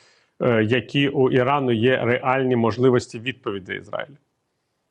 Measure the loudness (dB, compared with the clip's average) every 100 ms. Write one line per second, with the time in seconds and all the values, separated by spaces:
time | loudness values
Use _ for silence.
0 | _ _ _ -4 0 2 2 0 0 -2
1 | 0 2 2 2 2 0 0 2 2 2
2 | 0 0 0 0 0 0 0 2 2 2
3 | 0 -8 -10 -10 -8 -8 -8 -12 -10 -10
4 | -10 -16 _ _ _ _ _ _ _